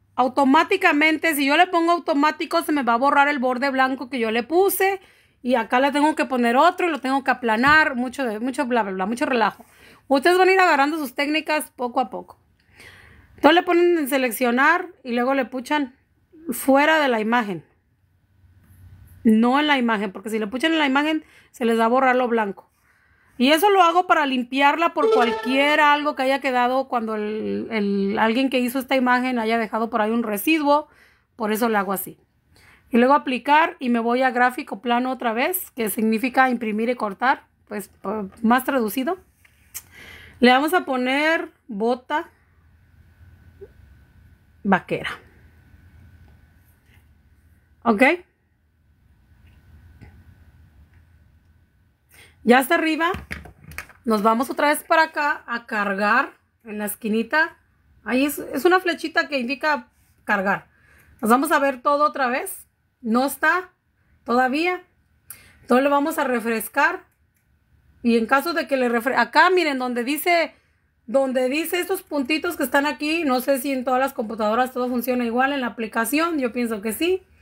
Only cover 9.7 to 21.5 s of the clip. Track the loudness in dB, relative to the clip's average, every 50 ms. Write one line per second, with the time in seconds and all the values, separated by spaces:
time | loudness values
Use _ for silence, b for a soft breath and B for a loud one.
9.7 | b b b b b b b 0 0 2 4 4 4 4 4 4 4 4 4 4
10.7 | 4 4 2 0 0 -4 -6 -6 -6 -4 -4 -2 -2 -4 -2 -2 -2 -4 -4 -6
11.7 | _ -8 -8 -4 -2 -4 -4 -4 -6 -12 -14 -16 -20 _ _ _ _ B B B
12.7 | B B B B B B B B B B B B B B 4 4 4 4 4 2
13.7 | 2 2 4 4 2 2 0 -2 -2 -2 -2 -2 -2 -2 -2 0 2 2 2 2
14.7 | 2 2 -2 -6 -14 _ -10 -6 -4 -2 0 0 0 -2 -2 -4 -6 -10 -8 -4
15.7 | -4 -4 -4 -4 -8 _ _ _ _ _ _ _ _ -16 -12 -10 -10 -4 0 2
16.7 | 4 4 4 4 2 2 2 2 0 0 0 0 0 0 0 -2 -6 -8 -10 _
17.7 | _ _ _ _ _ _ _ _ _ _ _ _ _ _ _ _ _ _ _ _
18.7 | _ _ -20 -20 -20 -20 -20 -20 -18 -2 2 4 4 4 4 4 2 2 2 2
19.7 | 2 2 2 0 0 -2 -2 -6 -8 -10 -10 -8 -6 -6 -4 -6 -4 -2 0 0
20.7 | 0 2 0 2 2 0 0 0 -2 -4 b b b b b b